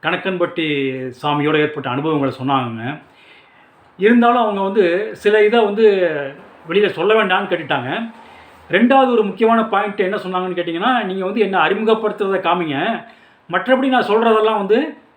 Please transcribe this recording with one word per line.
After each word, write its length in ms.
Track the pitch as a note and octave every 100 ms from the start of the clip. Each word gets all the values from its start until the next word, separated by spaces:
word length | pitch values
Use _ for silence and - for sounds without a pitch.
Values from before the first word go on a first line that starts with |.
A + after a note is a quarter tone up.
கணக்கன்பட்டி 640 | D#3 F3 F#3+ F#3 E3+ F3 D#3 C#3+ C3+ C3 C3 A#2+
சாமியோட 340 | D3 D3 D3 D#3
ஏற்பட்ட 340 | D3+ D3+ C3
அனுபவங்களை 440 | B2 D3+ D#3 C#3 -
சொன்னாங்கங்க. 580 | B2+ C3+ B2 A2+ A#2+ D3 - _ - - _ _ _ _ _ -
இருந்தாலும் 440 | G3 A#3+ A#3 A#3+
அவங்க 200 | A3 G3+
வந்து 540 | G3 G#3+ F3+ F3 G#3+ G3
சில 280 | G#3 G#3+
இதை 200 | G#3 A#3
வந்து 220 | G#3 G3+ A3 F#3+ F3 D3 C#3 C#3 - - D#3+
வெளியில 200 | F3+ G3+
சொல்ல 260 | - F3+
வேண்டாம்னு 340 | A3 G3+ F#3 G3
கேட்டுட்டாங்க. 640 | F3 C#3+ C#3+ B2+ F3+ A3+ - - - - - -
ரெண்டாவது 400 | F3 A#3+ C4+ B3+
ஒரு 140 | A#3
முக்கியமான 400 | G3+ F#3+ A3+ A3+
பாயிண்ட் 360 | A3 G3 G#3 G3
என்ன 160 | F#3 G3+
சொன்னாங்கன்னு 420 | F3+ F#3 F#3 F3
கேட்டிங்கன்னா, 460 | E3+ E3 A3 B3
"நீங்க 200 | G3+ F#3+
வந்து 160 | F#3 G#3
என்னை 200 | G3+ F#3+
அறிமுகப்படுத்துறதை 800 | D#3+ G3+ A3 A3 G#3+ - G3 F#3+
காமிங்க, 640 | E3 F3+ E3 C#3 F#3+ A3+ - - - _ _
மற்றபடி 380 | F3 F#3 B3+ C4+
நான் 200 | B3+ -
சொல்றதெல்லாம் 480 | G#3+ A3+ A3 G#3+ G#3+
வந்து 400 | G3 A3 D#4 - _